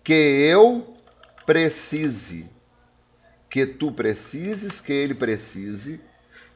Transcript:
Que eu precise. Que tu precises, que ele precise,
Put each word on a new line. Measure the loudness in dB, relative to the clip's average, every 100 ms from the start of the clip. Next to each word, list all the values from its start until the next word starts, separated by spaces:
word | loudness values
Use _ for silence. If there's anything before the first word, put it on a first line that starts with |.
Que | 0
eu | 4 4 4 6 8 6 6 -8 -18 -20 _ _ -12 0
precise. | 2 2 -2 -6 -4 -4 -6 -10 -12 -16 _ _ _ _ _ _ _ _ _ -8
Que | -2 -2
tu | -2 -6
precises, | -2 -2 -2 -6 -10 -8 -8 -8 -10
que | -4
ele | -2 -2
precise, | -2 -4 -4 -6 -12 -10 -10 -12 -14 -18 _ _ -20 -20